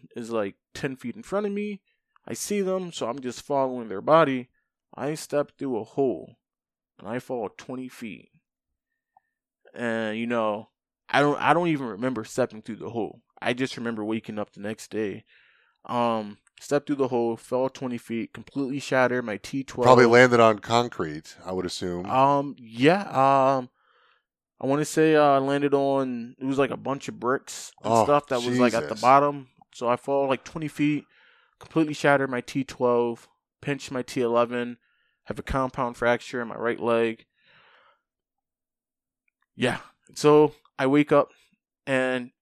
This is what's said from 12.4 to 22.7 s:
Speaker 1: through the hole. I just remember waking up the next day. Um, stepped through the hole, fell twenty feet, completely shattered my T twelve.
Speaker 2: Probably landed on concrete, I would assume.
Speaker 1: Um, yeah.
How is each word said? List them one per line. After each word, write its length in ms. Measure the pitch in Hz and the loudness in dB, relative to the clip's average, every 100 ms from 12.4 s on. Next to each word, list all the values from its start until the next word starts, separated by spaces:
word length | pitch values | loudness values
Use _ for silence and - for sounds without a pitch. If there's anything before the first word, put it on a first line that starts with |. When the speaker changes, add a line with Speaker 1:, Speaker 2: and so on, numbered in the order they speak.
| 123 110 | -4 -4
Speaker 1:
through 160 | 107 104 | -14 -12
the 140 | - | -8
hole. 320 | 113 98 - _ _ | -6 -6 -8 _ _
I 120 | - | -6
just 240 | 123 131 - | -2 -4 -4
remember 280 | 117 113 104 | -8 -6 -4
waking 340 | 113 - 107 | -6 -6 -10
up 140 | 101 | -10
the 80 | - | -10
next 300 | 101 110 - | -10 -10 -10
day. 340 | 104 107 95 - _ _ _ _ _ - | -6 -6 -8 -16 _ _ _ _ _ -8
Um, 540 | 120 120 113 104 104 _ _ | -2 0 -2 -6 -14 _ _
stepped 300 | - 143 143 | -4 -4 -2
through 80 | 139 | -2
the 120 | 131 | 0
hole, 280 | 123 117 113 | 0 -2 -4
fell 320 | - 127 131 | -6 -4 -4
twenty 300 | - 131 120 | -6 -10 -10
feet, 340 | - 117 107 | -8 -8 -8
completely 480 | - - 139 135 139 | -12 -12 -8 -6 -6
shattered 440 | - 131 127 123 117 | -2 2 2 0 -4
my 120 | 104 | -10
T 260 | - 139 | -8 -10
twelve. 240 | 135 - 123 | -8 0 8
Speaker 2:
Probably 200 | 127 120 | 8 10
landed 340 | 120 127 120 | 10 8 8
on 180 | 113 104 | 6 6
concrete, 800 | - 117 120 - 82 76 - - - | 2 2 2 -4 -6 -6 -14 -18 -8
I 80 | |
would 140 | 92 90 | -6 -6
assume. 400 | - 92 87 95 | -6 -6 -6 -2
Speaker 1:
Um, 500 | 123 135 143 143 - | 2 4 2 -2 -10
yeah. 440 | 113 | -16